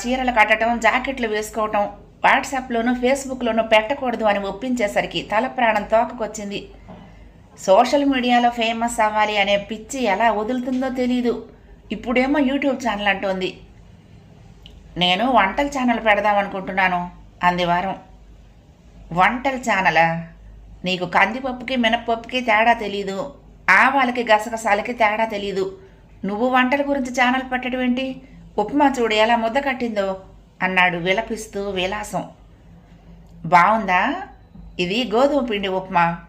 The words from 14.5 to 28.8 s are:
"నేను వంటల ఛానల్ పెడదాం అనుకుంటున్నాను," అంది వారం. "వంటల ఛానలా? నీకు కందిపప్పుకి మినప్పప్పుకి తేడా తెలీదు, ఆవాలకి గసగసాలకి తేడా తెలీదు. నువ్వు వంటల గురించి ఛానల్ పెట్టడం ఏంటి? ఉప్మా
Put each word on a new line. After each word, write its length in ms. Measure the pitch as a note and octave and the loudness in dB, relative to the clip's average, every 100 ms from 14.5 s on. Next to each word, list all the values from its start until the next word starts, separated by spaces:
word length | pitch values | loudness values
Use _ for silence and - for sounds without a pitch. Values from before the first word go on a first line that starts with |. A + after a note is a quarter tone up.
| - - - - - | -20 -20 -20 -14 -2
"నేను 340 | F3+ F#3 B3 | 2 2 4
వంటల 360 | A#3 G3 - C#4+ | 4 4 0 -2
ఛానల్ 400 | C#4 B3 A3+ A3 | 0 0 2 2
పెడదాం 320 | G#3 G#3 G3+ | 4 4 2
అనుకుంటున్నాను," 720 | G3 G3 F#3+ F#3+ F#3 F3+ F3 - - - | 0 -6 -4 0 0 0 -4 -12 -20 -2
అంది 220 | F3+ F3+ | 0 2
వారం. 320 | F3 F3 F#3+ - - - - - - - - - - - - | 0 0 -2 -8 -14 -20 -20 -20 -20 -20 -20 -20 -20 -20 -4
"వంటల 440 | E3+ F#3+ B3 C4+ B3+ | 2 2 2 -2 -2
ఛానలా? 720 | B3+ G3 F#3 D#3+ E3 E3 E3 - - - - - | -2 2 4 4 4 0 -8 -16 -20 -20 -20 -8
నీకు 220 | F3+ F3+ F3 | -4 -4 0
కందిపప్పుకి 680 | E3+ G3 B3+ C4+ B3 A#3+ B3+ | 2 2 0 -8 -8 -4 0
మినప్పప్పుకి 640 | A3+ A#3 - A3+ - B3+ | 0 0 -2 -4 -4 -4
తేడా 320 | B3 G#3+ A3+ | 0 2 2
తెలీదు, 640 | A#3 G#3 G3+ G3 G3 - - - - - | 2 -2 -6 -6 -6 -8 -14 -20 -6 2
ఆవాలకి 540 | F#3+ B3 C#4 B3+ A#3+ | 4 4 2 0 0
గసగసాలకి 680 | A3+ G#3+ A3 A3+ A3 G#3 G#3+ | 2 2 2 -4 0 0 -2
తేడా 320 | A#3+ G#3+ G#3+ | 0 0 0
తెలీదు. 540 | A3+ G3+ G3+ F#3+ F#3+ - - - - - | -2 -4 -4 -4 -4 -8 -20 -20 -20 -10
నువ్వు 240 | F#3+ G#3 B3+ | -6 -2 2
వంటల 340 | B3+ B3 C#4 | 4 4 0
గురించి 280 | C#4+ C#4 B3+ | 0 -2 -2
ఛానల్ 400 | C4 B3 C4 B3+ | 0 0 0 -4
పెట్టడం 300 | B3+ B3+ B3+ | -6 -4 -2
ఏంటి? 400 | B3+ B3 C4 C4 - - - - | -2 -2 -4 -8 -16 -20 -8 -4
ఉప్మా 340 | G#3 C#4+ | -2 2